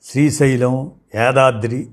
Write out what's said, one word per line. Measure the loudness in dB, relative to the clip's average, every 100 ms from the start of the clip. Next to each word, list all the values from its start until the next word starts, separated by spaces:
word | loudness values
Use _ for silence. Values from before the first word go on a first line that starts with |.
శ్రీశైలం, | -6 0 0 2 0 2 -2 -4 -8 -16 _
యాదాద్రి | -2 0 4 2 0 -6 -6 -10